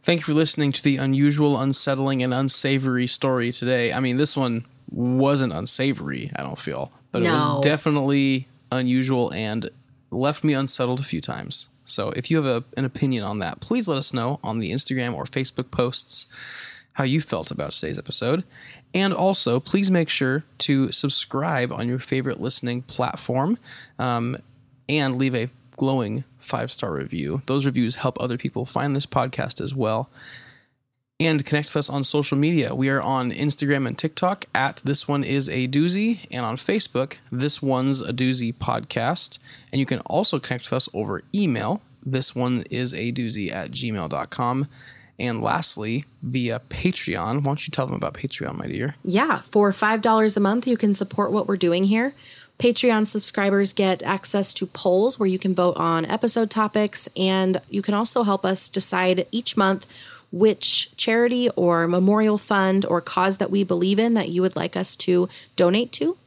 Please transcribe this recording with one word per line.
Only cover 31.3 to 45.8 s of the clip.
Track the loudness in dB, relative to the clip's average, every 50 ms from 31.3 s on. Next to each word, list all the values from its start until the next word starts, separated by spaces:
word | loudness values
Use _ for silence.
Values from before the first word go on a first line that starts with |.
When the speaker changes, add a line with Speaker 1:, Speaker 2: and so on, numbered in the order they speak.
| 2 2 0
Speaker 1:
connect | 0 0 0 0
with | 0 -2
us | 0 0 0
on | 0 0 0
social | 2 2 2 0 2 2
media. | 2 2 4 4 2 0 0 -2
We | -2 0 0
are | 0 0
on | 0 0 0 0 0 -2
Instagram | -2 -2 0 0 0 0 0 0 0 0 0
and | -2 -4
TikTok | -2 -4 -4 -2 0 0 0 -2 -2 -10 -8 _
at | -2 -2 -2 -4 -6 -4
This | 0 0 0 0
One | 0 -2 -2 -2
Is | -2 -2 -2 -2 -2
a | -2 -4 -4
Doozy, | -2 0 0 0 0 0 -2 -2 -2 -2 -4 -8 -10
and | -8 -6 -4
on | -4 -6
Facebook, | -4 -2 -2 0 0 0 0 0 -4 -4 -4 -6 -16 _ -10
This | -6 -2 0 0 0 0
One's | 0 0 0 2 2 2 0 0
a | -2 -4 -4
Doozy | -2 0 0 0 0 -2 -4 -6
Podcast. | -4 -4 -2 -2 -2 -4 -4 -4 -2 -2 0 0 0 0 -2 -2 -8 _ -20 -20 -20 -16 _
And | -2 -2
you | 0
can | 0 -2 -4 -4
also | -2 -2 2 2 2 0 0
connect | -4 -4 -6 -6 -4
with | -4 0
us | 0 0 -2 -2
over | -6 -4 -4 -6 -8 -8 _ -2
email, | 0 2 2 0 0 -2 -2 -4 -4 _ _ -20 _ -8
this | -4 0 2 2 2 2
one | 2 0 0 0 -2 -4 -6
is | -6 -4 -4 -4 -4
a | -4 -4 -4
doozy | -4 -4 -4 -4 -4 -4 -4 -4
at | -6 -6 -8 -6
gmail | -6 -6 -6 -4 -4 -4 -4 -4
dot | -4 -6 -6 -6
com. | -4 -4 -2 -2 0 -2 -2 -4 -6 -20 -20 -20 -20 -20 -20 _ _ -6
And | -4 -4 -4 -2 -2
lastly, | 0 0 2 4 2 2 2